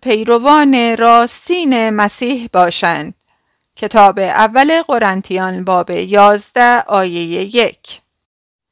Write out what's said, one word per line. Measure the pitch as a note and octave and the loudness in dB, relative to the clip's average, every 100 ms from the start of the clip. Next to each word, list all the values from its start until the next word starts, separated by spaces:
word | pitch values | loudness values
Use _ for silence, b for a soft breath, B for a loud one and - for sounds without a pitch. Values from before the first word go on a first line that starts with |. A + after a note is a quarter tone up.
پیروان | B3+ G#3+ A3 A#3 C4 D4+ C#4+ B3+ A#3 A3+ | -4 -2 0 0 2 2 4 2 0 2
راستین | A#3 A#3 A#3 - - F4+ D4+ B3 A3 | 4 4 2 -6 -6 -4 -2 0 -2
مسیح | G#3+ G#3 - B3 C4 A#3 | -2 -4 -4 -6 -6 -4
باشند. | F#3 F3 - F3+ D3+ D3+ - _ _ _ _ _ _ | 0 0 0 -4 -4 -8 -16 _ _ _ _ _ _
کتاب | G#3+ A3+ G3 F#3+ | 0 4 4 4
اول | F#3 - A3 A#3+ C#4+ E4 | -2 0 0 2 0 0
قرنتیان | E4 A#3+ G#3 F#3+ - F#3 F#3 F#3 | -2 -2 -2 -4 -6 -6 -6 -6
باب | F#3 F3+ F3 | -2 -2 -2
یازده | F3+ F#3 G3+ G3+ G#3 - B3+ A#3+ A#3+ - | -6 0 4 4 2 -2 0 2 2 0
آیه | G3+ F#3 E3+ E3+ F3 G3+ A#3 | -2 -2 -6 -6 -8 -4 -2
یک. | G#3+ - - - _ _ _ _ _ _ _ | -2 -4 -20 -20 _ _ _ _ _ _ _